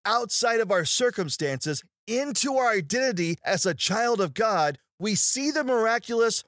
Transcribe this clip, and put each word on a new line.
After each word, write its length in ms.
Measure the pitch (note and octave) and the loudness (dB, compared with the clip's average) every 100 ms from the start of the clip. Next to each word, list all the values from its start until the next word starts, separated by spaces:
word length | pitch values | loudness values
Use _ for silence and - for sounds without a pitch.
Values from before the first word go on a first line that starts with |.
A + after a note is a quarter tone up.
outside 560 | G3+ A#3 A#3 - A#3 A3+ | 0 0 0 0 2 2
of 120 | G3+ | 2
our 120 | F#3 | 2
circumstances 1000 | D#3 - B3 G#3 D#3+ - D3 C3+ D3+ C#3+ - _ - | 2 2 2 0 -4 -2 -2 -2 -2 -4 -8 _ -6
into 480 | A#3+ C#4+ G#3 C#4 C4 | -4 -2 -2 0 2
our 140 | A#3+ | 2
identity 680 | G#3 C#3+ A#3 C4 F3+ E3+ E3+ | 0 0 0 0 0 -2 -2
as 200 | - F#3 | -2 0
a 80 | F#3+ | 0
child 480 | D3 - G#3 A#3+ A3 | -2 -2 0 0 0
of 140 | F3+ | -2
God, 440 | C3 A3 F#3 D3 C#3 _ - | 0 0 2 0 -2 _ -8
we 160 | G#3 | -2
see 360 | G3+ - C4 C#4+ | 0 0 0 0
the 120 | D4+ | 0
miraculous 800 | C4 B3 A3 A3+ - A#3 A3+ - | 0 2 2 0 -2 0 2 0